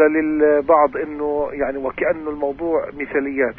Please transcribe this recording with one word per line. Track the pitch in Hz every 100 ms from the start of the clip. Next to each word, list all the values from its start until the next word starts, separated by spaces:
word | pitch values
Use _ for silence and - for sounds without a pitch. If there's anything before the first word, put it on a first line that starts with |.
| 156
للبعض | 156 156 151 151 147 143 156 147 139
إنه | 156 147 147 147 143
يعني | 143 135 139
وكأنه | 131 - 170 160 151
الموضوع | 147 143 143 165 160 -
مثاليات. | 143 131 143 139 139 123